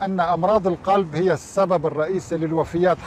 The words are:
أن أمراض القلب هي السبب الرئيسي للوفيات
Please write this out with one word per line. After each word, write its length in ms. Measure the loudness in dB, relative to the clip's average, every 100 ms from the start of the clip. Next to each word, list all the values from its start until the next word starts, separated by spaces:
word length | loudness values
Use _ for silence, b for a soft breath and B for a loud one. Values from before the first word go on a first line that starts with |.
أن 180 | -4 -2
أمراض 480 | 0 0 2 2 2
القلب 480 | 0 2 2 0 0
هي 180 | 0
السبب 520 | 0 -2 0 2 2 0
الرئيسي 520 | -2 -2 -2 -4 -4
للوفيات 600 | -2 -2 -2 2 2 0